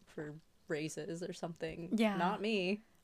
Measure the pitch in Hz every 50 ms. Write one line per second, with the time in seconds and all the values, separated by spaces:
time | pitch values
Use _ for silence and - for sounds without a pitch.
0 | - - - 170 151 151 147 160 - _ _ _ _ - 160 147 156 151 - 156
1 | 151 - 165 170 180 - 170 - - 170 165 - 165 160 160 170 170 175 - 214
2 | 233 214 196 180 170 185 214 202 196 220 226 196 180 185 208 208 - - _ _